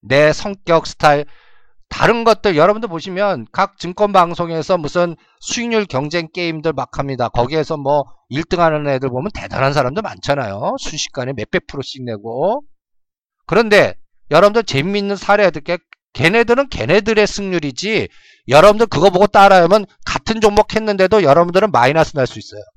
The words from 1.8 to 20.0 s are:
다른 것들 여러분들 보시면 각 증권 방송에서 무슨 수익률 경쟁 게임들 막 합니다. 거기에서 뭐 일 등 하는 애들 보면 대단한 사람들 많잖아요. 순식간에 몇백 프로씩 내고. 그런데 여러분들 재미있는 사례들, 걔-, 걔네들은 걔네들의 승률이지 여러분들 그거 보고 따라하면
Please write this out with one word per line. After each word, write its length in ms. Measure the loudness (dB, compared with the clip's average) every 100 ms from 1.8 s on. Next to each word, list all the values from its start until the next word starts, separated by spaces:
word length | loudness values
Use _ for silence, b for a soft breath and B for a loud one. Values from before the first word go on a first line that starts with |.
| _
다른 360 | -2 0 2
것들 320 | 2 2 2 2
여러분들 320 | 2 2 -6
보시면 580 | -10 -8 -4 -2 -4 -6
각 240 | -4 -4 _
증권 340 | -12 -2 2
방송에서 640 | 2 2 -2 -6 -6 -2 -2
무슨 380 | -2 -2 -2 -6 _ _
수익률 460 | -10 -6 -2 -2
경쟁 420 | -2 -4 -4 -6 -6
게임들 440 | -8 -6 -4 -4
막 260 | -4 -8 -8
합니다. 300 | -6 -4 -4
거기에서 480 | -2 -2 -2 -4 -4
뭐 400 | -2 -2 -2 -14 _
일 140 | -8
등 160 | -4 0
하는 260 | 0 0 -2
애들 200 | -4 -4
보면 220 | -6 -8
대단한 380 | -10 -10 -4 -2
사람들 300 | 0 -2 -4
많잖아요. 760 | -10 -10 -4 -4 -4 -6 -6 -6
순식간에 520 | -8 -8 -10 -8 -8
몇백 340 | -8 -6 -6
프로씩 380 | -6 -12 -12 -12
내고. 580 | -12 -12 -10 -4 -4 -4 -10 _ _ _ _ _ _ _
그런데 500 | -2 0 4 2 2 -4 -18 _ 0
여러분들 320 | 4 4 2
재미있는 520 | -2 -4 -2 -4 -4
사례들, 460 | -6 0 2 2 0
걔-, 160 | -8 -8 _ _ _
걔네들은 560 | -2 0 2 2 0 0
걔네들의 580 | -6 0 0 2 0
승률이지 840 | 0 -2 -6 -4 -6 -8 -4 -4 -4 b b b 4
여러분들 380 | 6 8 6 0
그거 240 | 2 2
보고 160 | 4 2
따라하면 580 | 6 6 6 6 2 0 _